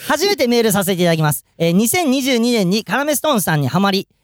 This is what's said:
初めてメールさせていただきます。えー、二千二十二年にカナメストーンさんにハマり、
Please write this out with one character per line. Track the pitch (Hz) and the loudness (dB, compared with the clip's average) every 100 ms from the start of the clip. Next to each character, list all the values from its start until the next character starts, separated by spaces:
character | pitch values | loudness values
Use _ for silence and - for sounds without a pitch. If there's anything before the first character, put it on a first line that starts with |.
| - | -4
初 | 294 403 | -2 0
め | 330 | 0
て | 247 | 0
メ | 240 | 2
ー | |
ル | 220 | 2
さ | 196 | 0
せ | 185 175 | -2 0
て | |
い | 175 | 0
た | |
だ | 165 | 2
き | |
ま | 151 | 0
す。 | - - - | -2 -8 -4
え | 170 | 0
ー、 | |
二 | 180 233 | 2 2
千 | 370 302 | 0 0
二 | 277 | 0
十 | 262 240 | 0 0
二 | 240 | 2
年 | 233 175 | 0 0
に | 214 | -2
カ | - 240 | -2 -4
ナ | 294 | -2
メ | 285 | -2
ス | |
ト | 311 | 0
ー | 233 | 0
ン | |
さ | 165 151 | 0 0
ん | |
に | 131 | 0
ハ | 180 | 0
マ | 196 | 0
り、 | 190 - _ | -2 -6 _